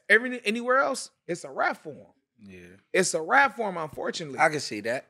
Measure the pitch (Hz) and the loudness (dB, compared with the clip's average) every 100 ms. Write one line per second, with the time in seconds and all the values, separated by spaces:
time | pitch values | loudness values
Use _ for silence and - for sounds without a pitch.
0 | - 214 247 247 214 233 240 262 277 262 | 4 4 4 -4 -4 -2 2 2 2 -2
1 | - _ - 170 139 156 320 262 165 123 | -10 _ -10 -8 -8 -2 -2 -2 -10 -16
2 | 117 _ _ _ 101 92 87 95 _ 180 | -20 _ _ _ -20 -20 -20 -20 _ 0
3 | 180 165 160 254 277 226 208 175 156 - | 2 0 2 4 4 0 -6 -4 -8 -6
4 | 233 - 156 131 160 151 - 107 110 131 | -6 -6 -6 2 2 2 -4 -6 -4 -4